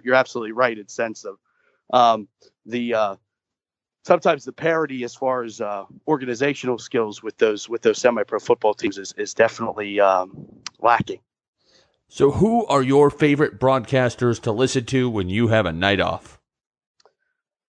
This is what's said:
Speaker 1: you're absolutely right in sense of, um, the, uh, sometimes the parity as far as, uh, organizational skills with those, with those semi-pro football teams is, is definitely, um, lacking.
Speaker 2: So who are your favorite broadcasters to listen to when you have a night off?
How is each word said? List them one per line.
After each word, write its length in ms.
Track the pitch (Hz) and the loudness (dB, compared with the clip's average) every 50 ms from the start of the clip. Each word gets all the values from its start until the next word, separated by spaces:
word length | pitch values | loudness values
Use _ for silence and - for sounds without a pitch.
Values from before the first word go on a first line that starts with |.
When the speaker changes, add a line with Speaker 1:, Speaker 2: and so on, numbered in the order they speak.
| 110 | 0
Speaker 1:
you're 80 | 123 127 | 2 4
absolutely 380 | 131 127 - - 123 113 107 | 4 4 2 -4 -8 -8 -6
right 260 | 113 120 127 120 113 | -2 0 0 0 -2
in 100 | 107 101 | -6 -12
sense 380 | - - - 117 113 110 - - | -12 -6 -6 -6 -6 -6 -10 -14
of, 140 | 101 95 - _ _ _ _ _ _ _ _ _ _ | -16 -16 -16 _ _ _ _ _ _ _ _ _ _
um, 360 | - 127 120 117 113 110 101 - _ _ _ _ _ _ _ | 4 4 6 6 4 2 -2 -12 _ _ _ _ _ _ _
the, 260 | 107 117 123 120 120 113 | -8 -6 -6 -4 -2 -2
uh, 220 | 110 107 101 98 95 _ _ _ _ _ _ _ _ _ _ _ _ _ _ _ _ _ | -2 -2 -4 -6 -10 _ _ _ _ _ _ _ _ _ _ _ _ _ _ _ _ _
sometimes 400 | - 180 170 - 185 160 139 - | 0 0 2 2 0 0 0 -4
the 80 | 127 120 | -14 -14
parity 500 | - 156 165 165 160 160 151 131 127 120 | -6 -4 -2 -2 -2 -2 -4 -6 -8 -8
as 120 | 117 - | -10 -8
far 280 | - 135 131 127 127 117 | -6 -4 -4 -4 -4 -6
as, 160 | 113 107 117 | -10 -10 -10
uh, 260 | 113 104 101 98 98 - - - _ | -8 -8 -8 -10 -12 -16 -20 -12 _
organizational 680 | - 156 131 131 123 120 110 135 143 143 - - 127 123 | -2 -2 -2 -2 -6 -4 -2 -2 -4 -4 -4 -4 -4 -4
skills 460 | 110 - - - 120 113 107 101 - - | -4 -6 -4 -2 -2 -2 -2 -6 -10 -12
with 140 | 110 - - | -12 0 2
those, 280 | 117 110 107 101 - | 2 2 2 -2 -6
with 140 | - 117 110 | -8 -10 0
those 160 | - 117 104 | 0 0 0
semi-pro 400 | - - 123 117 113 104 - 113 | 2 0 0 0 0 -4 -4 -6
football 380 | 104 - - 123 - - 107 104 | -6 0 0 0 2 2 -2 -2
teams 240 | - - 107 98 98 | 0 -4 -6 -6 -8
is, 160 | 95 - - | -14 -14 -10
is 160 | - 107 101 - | -10 -10 -8 0
definitely, 640 | - 113 110 - - 113 107 - 107 104 101 101 101 | 0 0 0 0 -4 -6 -6 -6 -8 -8 -4 0 2
um, 640 | 101 95 95 92 92 98 - - - - - - _ - - _ | 4 4 4 2 0 -4 -10 -18 -20 -20 -20 -20 _ -20 -14 _
lacking. 420 | - 117 120 98 - - 95 - _ _ _ _ _ _ _ _ _ _ _ _ _ _ _ _ _ _ | 2 2 2 2 0 -6 -10 -14 _ _ _ _ _ _ _ _ _ _ _ _ _ _ _ _ _ _
Speaker 2:
So 220 | - - 135 143 | 0 2 2 2
who 340 | 139 127 175 220 233 240 214 | 4 4 2 2 2 0 0
are 140 | - 139 139 | 0 0 0
your 280 | 131 127 135 143 147 143 | 2 4 4 4 4 4
favorite 500 | - - 160 147 143 139 156 - - 98 | 4 2 2 2 2 2 0 -2 -2 0
broadcasters 800 | 131 131 135 131 107 - 135 131 127 120 - - 123 120 113 - - | 0 2 2 0 0 0 0 2 2 0 0 0 0 0 0 0 -2
to 80 | 120 104 | -4 0
listen 320 | 113 131 131 - 135 117 | 0 0 0 0 -4 -4
to 240 | - 135 131 127 123 | -2 -2 0 0 0
when 180 | 110 104 92 | -2 -2 -2
you 220 | 90 95 110 120 110 | -2 0 0 2 4
have 160 | 113 110 101 | 4 2 2
a 80 | 87 80 | 0 -2
night 260 | 85 95 98 101 92 | -2 0 0 2 2
off? 400 | 87 87 85 - - - - _ _ _ _ _ _ _ _ _ _ _ _ _ _ _ _ _ _ _ _ _ _ _ _ _ _ | 0 -2 -2 -6 -12 -18 -20 _ _ _ _ _ _ _ _ _ _ _ _ _ _ _ _ _ _ _ _ _ _ _ _ _ _